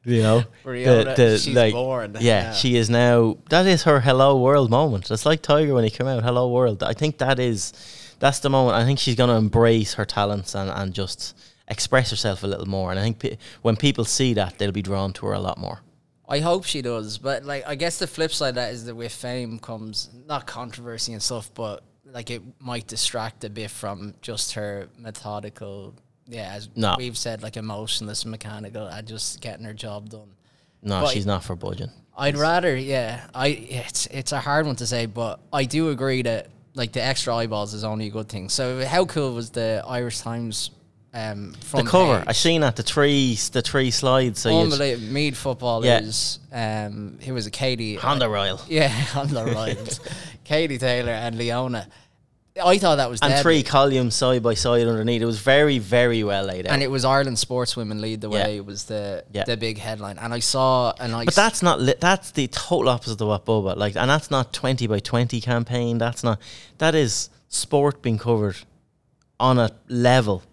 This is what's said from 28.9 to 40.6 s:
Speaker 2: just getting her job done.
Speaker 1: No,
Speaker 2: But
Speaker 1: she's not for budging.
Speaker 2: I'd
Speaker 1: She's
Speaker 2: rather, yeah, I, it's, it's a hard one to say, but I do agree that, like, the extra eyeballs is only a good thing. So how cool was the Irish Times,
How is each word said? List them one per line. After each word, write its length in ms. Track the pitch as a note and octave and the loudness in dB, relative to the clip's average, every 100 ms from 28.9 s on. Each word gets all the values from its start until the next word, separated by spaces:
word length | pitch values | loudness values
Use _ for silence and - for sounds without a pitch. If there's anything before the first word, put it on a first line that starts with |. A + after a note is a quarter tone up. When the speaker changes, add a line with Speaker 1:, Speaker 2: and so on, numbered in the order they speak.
| G2 G#2 | -14 -14
Speaker 2:
just 320 | G#2+ - - | -10 -10 -10
getting 240 | A#2+ E2+ | -14 -14
her 80 | A2 | -14
job 380 | G#2+ A#2 G#2 G#2+ | -14 -12 -12 -14
done. 180 | A2 G#2 _ _ _ _ _ | -20 -20 _ _ _ _ _
Speaker 1:
No, 180 | G#2 F#2+ | -6 -2
Speaker 2:
But 80 | D3 | 0
Speaker 1:
she's 120 | G#2 | 0
not 180 | G2 G2 | -2 -2
for 120 | - F2 | -4 -10
budging. 340 | G2 F#2 - - _ | -8 -8 -12 -14 _
Speaker 2:
I'd 200 | - C#3+ | -4 -4
Speaker 1:
She's 60 | C#3+ | 0
Speaker 2:
rather, 340 | D#3 F3 F3 C3 | 2 2 0 -2
yeah, 500 | C3+ C3+ A2+ A#2+ - | -2 -2 -2 -8 -12
I, 120 | B2+ C#3+ | -4 -2
it's, 560 | C#3 A2+ B2 - - - | -2 -8 -10 -6 -6 -6
it's 240 | C3+ B2+ | -8 -6
a 80 | C#3 | -4
hard 260 | C#3 D3 D3+ | 0 0 0
one 100 | B2+ | -4
to 100 | A#2 | -4
say, 200 | A#2+ A#2 | -4 -4
but 340 | A2 A2+ - _ | -4 -6 -8 _
I 140 | D3 | -2
do 240 | C3 D3+ D#3+ | 0 0 0
agree 320 | C3 C3+ C3 | -2 -2 0
that, 260 | A#2+ A2+ - _ _ | 0 -4 -6 _ _
like, 180 | - A#2 | -6 -4
the 100 | B2+ | -2
extra 320 | A#2+ C3 C3 | -2 -2 -2
eyeballs 380 | A#2 A#2 G#2+ G#2 | -2 -2 -4 -4
is 120 | G#2 | -6
only 240 | G#2+ G#2+ G#2+ | -6 -4 -6
a 20 | |
good 180 | G#2+ A2 | -8 -8
thing. 220 | G#2+ F#2 | -10 -6
So 340 | - B2+ B2+ | -4 -2 -4
how 220 | C3 E3+ F#3+ | 0 0 0
cool 260 | D#3+ C3+ | -2 -2
was 160 | A#2 A2+ | -4 -8
the 340 | A#2+ A2+ A2 - | -4 -2 -2 -4
Irish 300 | B2 B2 A#2 | -4 -4 -6
Times, 500 | A#2 A#2 A#2 A2 | -8 -6 -6 -6